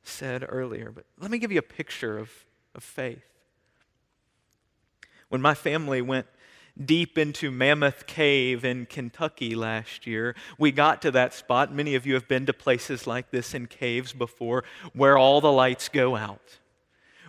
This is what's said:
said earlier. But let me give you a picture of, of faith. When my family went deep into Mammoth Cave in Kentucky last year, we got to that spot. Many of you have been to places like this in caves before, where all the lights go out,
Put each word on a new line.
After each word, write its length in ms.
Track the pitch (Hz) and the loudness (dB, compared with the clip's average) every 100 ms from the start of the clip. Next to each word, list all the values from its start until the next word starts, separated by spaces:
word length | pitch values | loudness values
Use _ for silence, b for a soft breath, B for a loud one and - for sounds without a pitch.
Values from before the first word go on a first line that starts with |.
said 420 | - - 135 127 131 | -18 -12 -8 -8 -8
earlier. 440 | 127 127 117 113 | -8 -6 -8 -12
But 140 | - - - | -18 -20 -16
let 120 | 196 | -8
me 80 | 233 | -6
give 120 | 220 | -2
you 80 | 180 | -2
a 40 | |
picture 560 | - - 160 - 113 107 | -2 -10 -12 -8 -8 -8
of, 100 | 110 - _ _ _ - | -12 -18 _ _ _ -20
of 80 | |
faith. 420 | - - 127 110 _ _ _ _ _ _ _ _ _ _ _ _ _ _ _ _ _ _ b b b | -18 -10 -10 -10 _ _ _ _ _ _ _ _ _ _ _ _ _ _ _ _ _ _ b b b
When 120 | 127 | 0
my 140 | 139 143 | 2 2
family 460 | 160 156 151 131 | 0 -2 -2 -2
went 260 | 123 131 - _ b b b - | -2 -4 -6 _ b b b -8
deep 340 | 139 160 170 - | 0 0 2 0
into 340 | 151 143 147 | -2 -2 -6
Mammoth 540 | 127 131 151 143 135 - | 0 2 4 2 -2 -10
Cave 600 | - 147 139 127 123 127 | 0 2 4 2 -2 -2
in 200 | 127 120 | -4 -8
Kentucky 680 | 151 120 - 165 - 120 113 | -10 -10 -6 -8 -6 -6 -4
last 500 | 113 110 113 - - | -4 -6 -8 -14 -8
year, 300 | 110 117 - B B | -6 -6 -8 B B
we 140 | 151 | 0
got 300 | 135 151 - | 4 2 2
to 80 | 160 | 2
that 220 | 127 127 | 2 2
spot. 400 | - - 123 139 | -2 -2 0 0
Many 220 | 139 151 135 | -2 -2 -2
of 100 | 135 | 0
you 100 | 131 | -2
have 120 | - | 0
been 180 | 127 135 | -2 0
to 60 | |
places 540 | - - 123 - 127 - | -2 0 0 -2 -8 -6
like 240 | 120 - | -8 -6
this 220 | 127 120 | -6 -6
in 140 | 139 120 | -10 -12
caves 440 | - 123 120 123 | -8 -4 -4 -6
before, 520 | 135 120 - 117 127 B B 170 | -8 -8 -6 -4 -4 B B -10
where 240 | - 139 139 | 4 8 8
all 220 | 131 147 | 8 8
the 100 | 147 | 6
lights 360 | 135 127 127 - | 6 4 2 -4
go 280 | 143 127 117 | 0 2 0
out, 420 | 104 101 _ - _ _ _ b b b | -6 -12 _ -20 _ _ _ b b b